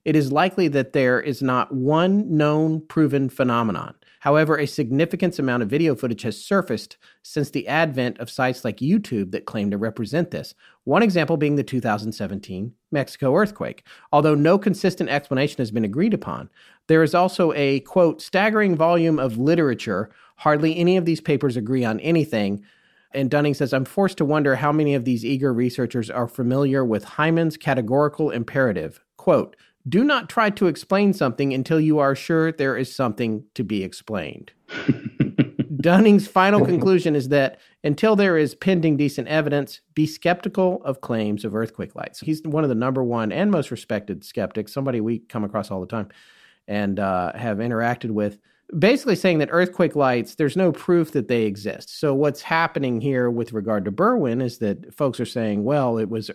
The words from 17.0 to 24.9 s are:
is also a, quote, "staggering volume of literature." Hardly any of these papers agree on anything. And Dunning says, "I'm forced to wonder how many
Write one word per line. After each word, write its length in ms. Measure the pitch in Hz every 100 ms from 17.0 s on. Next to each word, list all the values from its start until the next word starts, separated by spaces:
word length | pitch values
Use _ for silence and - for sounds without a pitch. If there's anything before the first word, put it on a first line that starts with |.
is 120 | 160 175
also 360 | 185 185 170
a, 260 | 147 139 139
quote, 400 | - 185 170 -
"staggering 540 | - 185 214 214 208 165
volume 420 | 165 175 165 156
of 200 | 131 110
literature." 720 | 135 170 151 117 - 92 110 _ _ _
Hardly 380 | 156 151 160 165
any 200 | 170 185
of 80 | 170
these 160 | 160
papers 360 | - 143 143 123
agree 260 | 107 131
on 160 | 120 110
anything. 600 | 147 170 147 113 101 101 - _ _ _ _
And 160 | 135 135
Dunning 220 | 147 147
says, 180 | 135 135
"I'm 120 | 131 131
forced 320 | - 196 185
to 80 | 147
wonder 300 | 151 143 127
how 160 | 147
many 200 | 151 147